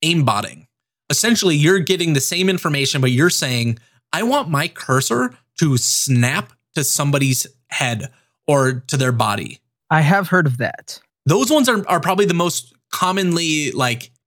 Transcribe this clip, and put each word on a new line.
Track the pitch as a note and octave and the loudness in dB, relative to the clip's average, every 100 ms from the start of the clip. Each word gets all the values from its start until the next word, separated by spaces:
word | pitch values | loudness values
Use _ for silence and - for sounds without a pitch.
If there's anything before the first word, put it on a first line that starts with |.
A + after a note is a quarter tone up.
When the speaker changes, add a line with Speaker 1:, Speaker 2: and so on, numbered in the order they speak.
Speaker 1:
aimbotting. | D#3+ E3+ C3+ G#2 - C#2+ _ _ _ _ _ | -2 2 2 0 -4 -12 _ _ _ _ _
Essentially, | D3 A3+ A3+ F#3+ D3+ | -2 0 2 2 4
you're | D3+ F#3+ | 4 4
getting | D#3+ F3+ E3+ | 2 0 2
the | C#3 | 0
same | - F3 F#3+ | 0 0 0
information, | F#3 E3 C#3+ C3 C#3+ | 0 -2 -2 -2 0
but | C3 | 0
you're | B2 F3 | 2 2
saying, | - C#3 A#2+ A#2 A2+ _ _ _ | 0 -2 -2 -2 -4 _ _ _
"I | E3 | -2
want | A#3 C#4+ E3+ | 0 0 0
my | C#3+ E3+ | -2 -4
cursor | - - C3 - A#3+ B3 - _ - | -8 -2 -2 0 -2 -2 -8 _ -2
to | D#3+ B2 | 0 0
snap | - - - B2 A#2+ D#3+ G#3+ _ _ - | -2 -2 0 2 2 -2 -6 _ _ -6
to | C#3+ | -4
somebody's | - C#3+ C#3+ C#3 B2+ - _ _ | -2 0 0 0 -2 -6 _ _
head | - B2+ A2+ C3+ _ _ _ - | -4 -4 -4 -8 _ _ _ 0
or | C#3+ C3 B2 - | 2 2 -2 -4
to | C3+ | -2
their | B2+ | 0
body." | A#2+ A2+ G#2 B1 - _ _ _ | 0 0 -2 -6 -14 _ _ _
Speaker 2:
I | D#3 | 2
have | D3+ G3 F3+ | 4 2 2
heard | F3+ D3+ | 2 2
of | A#2+ | 0
that. | A2 - - - _ _ C3+ | -6 -8 -18 -20 _ _ 0
Speaker 1:
Those | F#3+ B3+ | 2 2
ones | D4+ B3+ | 2 4
are, | A3 - | 0 0
are | E3+ | 0
probably | F3 F#3+ G3+ | 2 2 2
the | |
most | E3+ F3 - - _ _ | 2 0 -2 -12 _ _
commonly, | - F3+ F#3+ F#3 E3+ E3 D3+ C#3+ | -4 -2 0 0 0 0 -2 -2
like, | F#2+ B2 A#2+ - _ | -2 -2 -4 -10 _